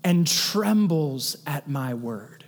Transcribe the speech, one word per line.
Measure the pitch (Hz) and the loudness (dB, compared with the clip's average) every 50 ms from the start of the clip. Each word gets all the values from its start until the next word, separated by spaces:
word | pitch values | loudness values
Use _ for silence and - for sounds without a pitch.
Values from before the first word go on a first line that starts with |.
| - | 4
and | 185 175 175 170 | 4 4 4 4
trembles | 156 - - - - - 208 214 202 214 214 214 180 165 160 151 143 131 131 123 - - - - | 2 2 0 -2 0 -2 0 2 2 4 4 4 4 2 2 0 0 -2 -4 -6 -6 -8 -8 -8
at | 156 147 143 - 147 | -6 -6 -6 -4 -4
my | 139 139 131 127 123 | -4 -4 -2 -4 -6
word. | 117 120 117 113 101 104 - - - - | -6 -6 -8 -8 -8 -10 -14 -20 -20 -20